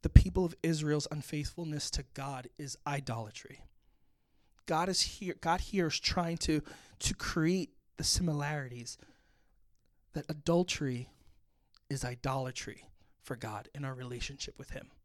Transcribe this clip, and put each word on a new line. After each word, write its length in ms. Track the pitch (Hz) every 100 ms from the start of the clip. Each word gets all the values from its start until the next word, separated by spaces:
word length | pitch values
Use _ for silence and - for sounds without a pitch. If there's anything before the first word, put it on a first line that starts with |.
the 60 | 165
people 360 | - 185 185
of 100 | 180 175
Israel's 460 | 160 160 151 151 -
unfaithfulness 800 | 151 - 151 147 - 165 151 -
to 140 | - 139
God 340 | - 139 135 123 -
is 220 | 143 - -
idolatry. 760 | 143 135 117 110 - - - - - _ _ _ _ _ _ _ _ -
God 220 | 156 180
is 120 | 185
here, 340 | - - 185 -
God 200 | 165 175
here 280 | - 196 165
is 100 | -
trying 380 | - - 170 170
to, 240 | - 156 - - - -
to 140 | -
create 560 | - - - 160 185 175 - _ -
the 80 |
similarities 920 | 165 - 180 147 143 151 131 120 117 - - - _ _ _ _ _ _ _ _ _
that 120 | 156 -
adultery 800 | 151 156 170 180 - 143 123 123 - - - _ _ _ _ _
is 140 | 139
idolatry 800 | 123 123 143 131 127 - - - - - _ _
for 120 | -
God 340 | 120 113 107 113
in 100 | 143
our 80 | 139
relationship 600 | 127 123 123 - 139 - -
with 140 | 135
him. 200 | - - -